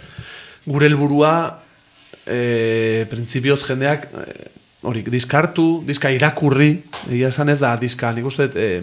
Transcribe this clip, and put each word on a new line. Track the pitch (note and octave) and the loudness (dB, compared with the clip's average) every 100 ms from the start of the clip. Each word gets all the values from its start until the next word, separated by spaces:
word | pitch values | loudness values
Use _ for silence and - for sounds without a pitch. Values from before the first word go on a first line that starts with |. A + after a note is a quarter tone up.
| - - - - - - - | -16 -20 -18 -20 -20 -14 -4
Gure | C#3+ D3 | 2 4
helburua, | C#3+ C#3+ C#3+ D3+ E3 D#3+ - - _ _ _ - - - | 4 2 4 4 4 0 -8 -20 _ _ _ -20 -18 -6
eh, | B2 A#2+ A#2 A2+ A2+ A2+ A2 A2 | -2 0 0 2 2 2 0 -2
printzipioz | A#2 A#2 C3+ C3 C#3 - | -6 -4 -2 2 2 0
jendeak, | C3 C#3 D3 - | -2 0 -2 -4
eh, | - - - - - _ - | -14 -14 -14 -20 -20 _ -10
hori, | - A2+ | -6 -4
diska | A#2+ B2 B2 C#3+ | -2 -4 0 0
hartu, | E3+ E3+ E3 E3 C#3+ | 0 2 2 0 -2
diska | C#3 C#3 | -2 0
irakurri, | C3 D3+ - D3 C3+ D3 E3+ - - - | 2 0 2 2 6 4 2 -6 -14 -4
egia | B2 C3 | 0 0
esan | B2+ D3 | 0 0
ez | C#3+ | 2
da | C3 A#2 | 0 0
diska, | B2 - A#2+ | -2 -2 -2
nik | A#2 C3 | -2 -4
uste, | B2+ C#3 - | -2 -2 0
eh, | G#2+ F2+ | -2 -2